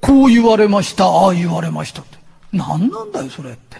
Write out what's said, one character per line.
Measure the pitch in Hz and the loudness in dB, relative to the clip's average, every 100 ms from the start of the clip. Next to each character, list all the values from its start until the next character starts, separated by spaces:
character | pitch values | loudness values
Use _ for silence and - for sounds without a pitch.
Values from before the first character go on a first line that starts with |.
「こ | - 269 269 | 4 4 6
う | |
言 | 233 | 4
わ | 226 220 | 4 4
れ | 208 | 2
ま | 202 | 0
し | 185 - | -2 -2
た、 | 185 | 0
あ | 165 190 | 2 2
あ | |
言 | 180 170 | 0 -2
わ | 165 | -4
れ | 165 | -6
ま | 156 151 | -8 -10
し | |
た」 | - | -14
っ | - | -20
て。 | - - _ - | -20 -20 _ -10
何 | 190 131 156 220 | -8 -6 -4 -4
な | 415 427 | -4 -10
ん | |
だ | 403 | -10
よ、 | 269 | -12
そ | - | -12
れ | 135 | -16
っ | |
て。 | 120 _ | -18 _